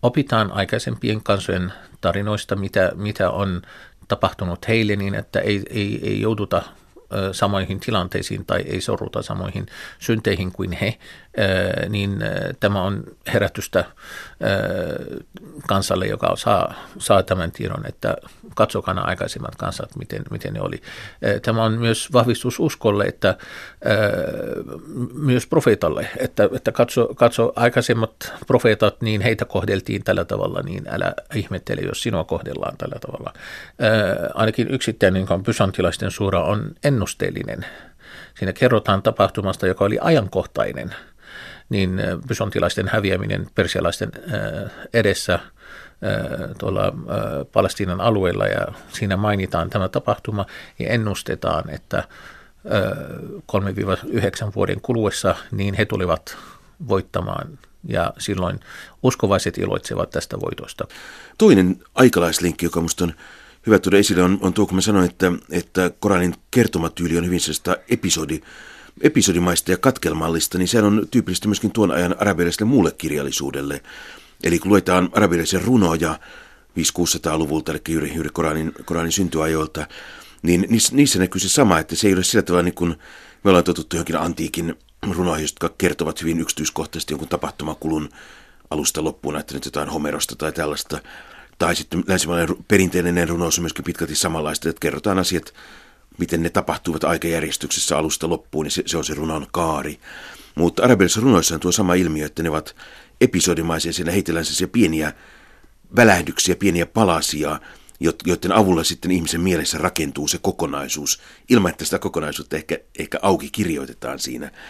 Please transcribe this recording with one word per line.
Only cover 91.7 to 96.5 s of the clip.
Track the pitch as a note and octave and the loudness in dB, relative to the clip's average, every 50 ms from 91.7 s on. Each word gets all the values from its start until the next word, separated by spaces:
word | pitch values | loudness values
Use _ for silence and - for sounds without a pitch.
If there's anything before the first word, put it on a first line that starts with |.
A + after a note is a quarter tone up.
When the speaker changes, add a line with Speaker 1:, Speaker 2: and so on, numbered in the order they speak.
| E2+ | 0
Speaker 2:
sitten | - D#2+ - - F2 - | 0 -4 -4 -2 -2 0
länsimainen | - F#2+ F2+ - D#2+ F2 E2+ E2 D#2+ | 2 2 0 2 0 0 0 2 0
ru-, | F2 - - _ | -2 -6 0 _
perinteinen | G#2+ G2 F#2+ F2 D#2+ F2+ E2+ F2 F2 F2 E2+ E2 | 4 6 6 4 2 2 2 2 2 2 2 2
runous | E2+ E2+ F2 E2 - - | 0 0 0 0 0 -2
on | |
myöskin | E2+ D#2+ D2 - - | -2 -4 -6 -6 -6
pitkälti | - E2+ - E2+ D2+ D#2 | -6 -4 -4 -4 -4 -2
samanlaista, | - - F2+ E2 D#2+ D#2 D2+ D2+ - - E2 | -2 0 0 0 -2 -2 -2 -4 -2 -4 -4
että | D#2 - | -4 -2
kerrotaan | - D#2 C2+ D2+ - G#2+ F#2+ F#2+ | -2 -2 -2 0 0 2 2 2
asiat, | F2+ - F#2 E2+ - - _ - - - - - - - _ _ _ _ _ - | 2 2 0 -2 -4 -6 _ -20 -20 -20 -20 -20 -20 -20 _ _ _ _ _ -6
miten | F2+ E2 F2 E2 | -2 0 0 0
ne | E2 E2+ | 0 0